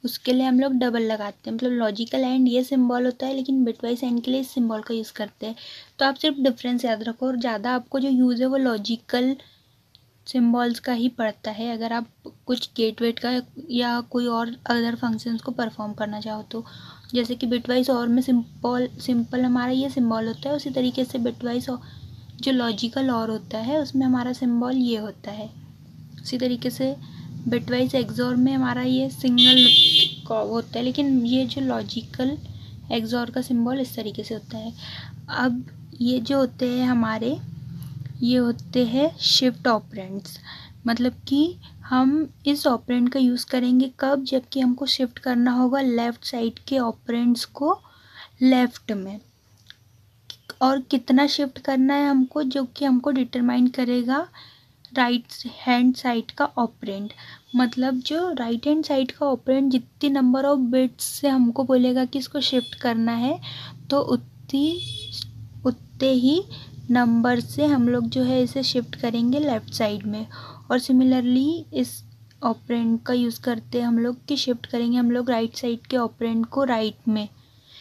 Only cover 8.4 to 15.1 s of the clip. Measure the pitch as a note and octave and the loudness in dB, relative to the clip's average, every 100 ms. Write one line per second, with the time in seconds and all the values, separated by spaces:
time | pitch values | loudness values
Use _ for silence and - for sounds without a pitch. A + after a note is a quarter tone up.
8.4 | C4 C4+ C4 A3 G#3 A3+ - B3 B3+ C4+ | 0 2 0 0 -4 -6 -2 0 0 -2
9.4 | - _ _ _ _ _ _ _ - B3+ | -8 _ _ _ _ _ _ _ -6 2
10.4 | A#3 A#3+ A#3+ A#3 - A#3+ A#3+ A#3+ A3 G#3 | 4 4 2 -2 -4 0 0 0 -4 -4
11.4 | A3 G#3 A#3 A3+ A3+ A#3 A#3 _ - _ | -10 -6 -6 -6 -4 -4 -6 _ -20 _
12.4 | - B3 - - A3 G#3+ A#3 A3+ A#3+ B3 | -4 -4 -4 -2 -2 0 -2 -2 -4 -4
13.4 | B3 - - A#3+ A#3+ A#3+ A#3 B3 A#3+ A3+ | -6 -16 -6 -2 0 -2 -4 -4 -2 -2
14.4 | A#3 A#3+ - A#3+ A#3 A#3 A#3+ | -4 -8 -2 0 0 -2 -4